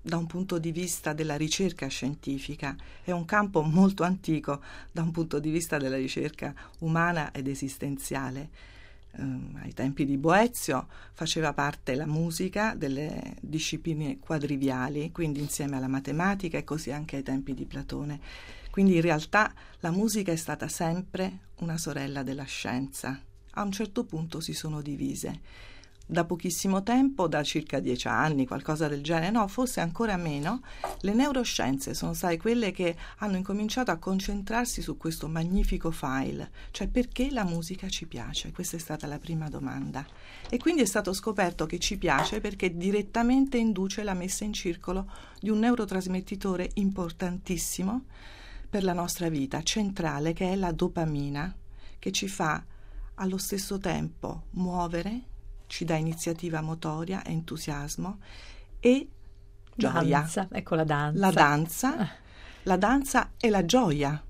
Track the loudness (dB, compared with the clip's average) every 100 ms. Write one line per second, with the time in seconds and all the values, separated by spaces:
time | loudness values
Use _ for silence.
0 | -2 -2 -2 -4 -2 0 0 -2 -2 -2
1 | -2 -2 -2 0 0 2 2 0 -4 -2
2 | -4 -4 -4 -4 -6 -6 -6 -6 -12 -12
3 | -2 -2 2 2 4 4 6 8 8 8
4 | 2 2 2 0 2 -4 -4 -14 -8 -2
5 | 0 0 0 0 0 0 0 0 0 0
6 | 0 -2 -4 -4 -8 -8 -16 -6 2 4
7 | 4 2 0 -2 -4 -2 -4 -4 -4 -4
8 | -4 -4 -4 -6 -10 -14 -20 -20 -20 -20
9 | -18 -8 -4 -4 -6 -10 -10 -4 -2 0
10 | 0 2 6 6 6 2 -2 -2 -2 -14
11 | -18 -8 -2 0 0 2 0 0 -2 -2
12 | 0 0 0 0 -2 0 -2 0 -2 -2
13 | -4 -6 -8 -10 -4 -2 -2 -4 -2 -2
14 | -2 -4 -2 -2 0 0 2 0 -2 -2
15 | -4 -2 -2 0 -2 -2 -2 -2 0 -2
16 | 0 0 2 2 -2 -4 -2 -4 -4 -6
17 | -4 -6 -2 -2 -2 -6 -6 -8 -6 -6
18 | -4 -6 -10 -14 -14 -14 -8 6 8 8
19 | 6 2 4 4 4 0 -18 -8 -2 2
20 | 2 2 0 -2 -2 -4 -4 -2 0 0
21 | -4 -4 -4 -4 -16 -6 -4 -2 -2 -4
22 | -4 -4 -4 -6 -6 -6 -2 -2 -2 -4
23 | -6 -6 -10 -20 -12 -4 -4 -2 -2 -2
24 | -4 -4 -4 -6 -6 -6 -4 -4 -4 -4
25 | -4 -4 -6 -8 -10 -16 -16 -16 -20 -20
26 | -4 0 0 0 -2 0 2 2 4 6
27 | 6 4 2 2 2 0 0 -2 0 0
28 | 2 4 4 4 2 0 -2 2 2 0
29 | 0 2 4 4 2 2 0 2 -2 2
30 | 0 2 0 0 0 -2 -6 -8 -8 -4
31 | 2 4 4 4 0 0 0 0 -2 -2
32 | -2 0 2 2 2 2 2 2 0 0
33 | -10 -6 -2 0 0 -2 0 0 0 0
34 | 0 0 0 -4 0 0 0 -2 -4 -4
35 | -4 -4 -4 -2 2 4 4 4 0 -2
36 | -2 0 -2 -4 -8 -12 -12 -6 0 2
37 | 2 2 0 2 0 0 -4 -6 -6 -6
38 | -6 -8 -6 -6 -6 -6 -6 -6 -6 -6
39 | -6 -8 -4 -4 -4 -4 -6 -4 -6 -6
40 | -10 -14 -16 -14 -2 0 2 4 4 4
41 | 0 -2 -2 2 2 2 -2 0 -2 0
42 | 4 4 4 0 -4 0 0 2 2 2
43 | 2 2 6 6 6 4 4 2 0 -2
44 | -2 -2 -2 -4 -4 -2 -2 -4 -2 -2
45 | -2 -8 -16 -6 0 4 6 4 2 0
46 | 0 -2 -2 -4 0 0 0 2 2 2
47 | -4 -2 -4 -4 -4 -2 -2 -2 0 -2
48 | -6 -16 -16 -16 -14 -12 -4 0 2 2
49 | -2 0 0 0 0 -2 0 0 0 0
50 | -2 0 0 2 0 2 0 2 0 2
51 | 0 0 -2 -2 -4 -6 -14 -14 -14 -8
52 | -4 -2 -4 0 0 0 -4 -16 -12 -10
53 | -10 -4 -2 0 -2 -4 -2 -2 0 0
54 | -2 -4 -6 -6 -6 -2 0 0 0 0
55 | -2 -4 -8 -14 -12 -14 -10 -6 0 2
56 | 2 0 -2 -2 -2 -2 -2 -2 -2 -2
57 | -2 -4 -2 -4 -2 -6 -4 -4 -4 -4
58 | -4 -6 -12 -16 -14 -16 -14 2 6 6
59 | 4 -14 -18 -18 -20 -20 -14 0 2 4
60 | 6 4 4 -2 -2 -4 0 2 2 2
61 | 2 4 4 8 8 8 2 0 0 2
62 | -2 -4 -18 -18 -18 -8 2 4 6 4
63 | 4 2 2 2 4 6 6 6 6 4
64 | 2 0 -6